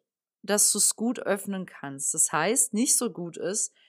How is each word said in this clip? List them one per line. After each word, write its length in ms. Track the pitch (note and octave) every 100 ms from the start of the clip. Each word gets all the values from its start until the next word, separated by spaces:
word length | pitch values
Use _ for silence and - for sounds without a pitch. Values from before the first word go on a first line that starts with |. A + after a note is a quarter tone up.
| _ _ _ _
dass 300 | G3+ G3+ -
du's 240 | G#3 - -
gut 240 | A3+ A3+
öffnen 460 | - G3+ G3+ F#3+ F3+
kannst. 480 | - C#3 C#3 -
Das 180 | D#3+ -
heißt, 420 | D3+ F3 C4 -
nicht 240 | G#3 C#4 -
so 140 | A#3
gut 260 | E3+ E3+ -
ist, 340 | E3+ G#3 - -